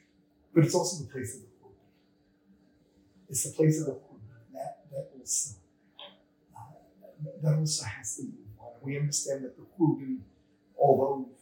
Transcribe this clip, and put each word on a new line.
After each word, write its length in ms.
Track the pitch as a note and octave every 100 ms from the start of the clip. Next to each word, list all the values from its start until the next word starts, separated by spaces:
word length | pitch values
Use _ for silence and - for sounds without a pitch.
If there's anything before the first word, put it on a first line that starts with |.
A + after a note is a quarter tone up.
| _ _ _ _ _
but 100 | E3 D3
it's 100 | F3+
also 280 | E3+ D#3
the 60 | B2+
place 260 | C3 - -
of 60 |
the 60 | -
Churban. 1800 | _ - - _ _ _ _ _ _ _ - _ _ _ _ _ _ -
It's 140 | C3+ C#3+
the 60 | -
place 240 | D#3 -
of 80 | C3+
the 60 |
Churban. 600 | - - - - - -
That, 320 | B3+ - - -
that 180 | - - -
also, 380 | - - - - _ _ _ - - - _ _ _ -
uh, 760 | - - - _ - - D3+ -
that 160 | D3+ D3+
also 280 | D#3 - G#2+
has 300 | - - -
to 60 |
move 360 | - - - -
on. 140 | - -
We 160 | C3+ C#3+
understand 480 | D3 - - C3+ B2+
that 120 | -
the 60 | - -
Churban, 400 | D#3 - C3 B2+ - _ _ _ _ -
although 520 | C#3 C3 C3+ C#3 C3 -